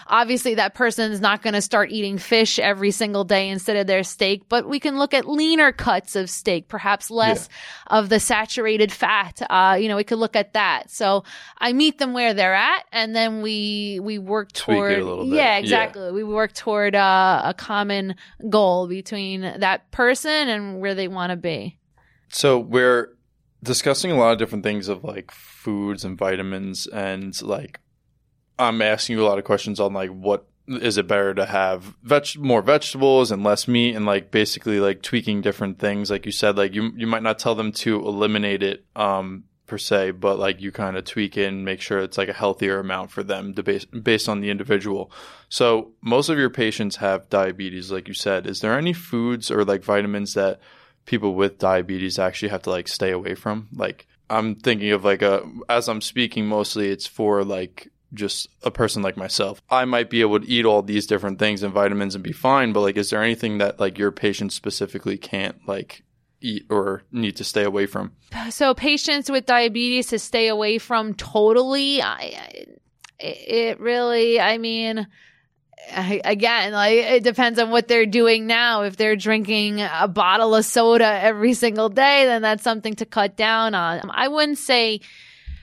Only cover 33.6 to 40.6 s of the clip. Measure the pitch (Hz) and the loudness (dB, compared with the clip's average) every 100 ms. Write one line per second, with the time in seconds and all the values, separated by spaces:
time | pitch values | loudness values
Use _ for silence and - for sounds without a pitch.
33.6 | - 120 120 110 104 101 98 110 107 - | 2 2 2 0 0 0 0 0 0 -2
34.6 | - 104 98 92 - 120 110 104 98 98 | -2 2 2 0 -2 -4 -2 -2 -2 -2
35.6 | 101 92 104 104 101 101 101 98 107 101 | -4 -4 -4 -2 -4 -4 -6 -2 0 2
36.6 | 98 98 110 110 113 113 113 110 - 110 | 0 0 -4 -4 -4 -2 -2 -2 -2 -2
37.6 | 110 104 - 107 104 101 107 107 104 98 | -4 -4 -2 -2 -2 0 0 0 -2 -2
38.6 | 98 98 _ - 104 98 95 95 - _ | -2 -4 _ -4 0 0 -4 -12 -18 _
39.6 | - 107 - 101 95 92 98 98 98 92 | -14 -10 -2 0 0 -2 -2 0 -2 -4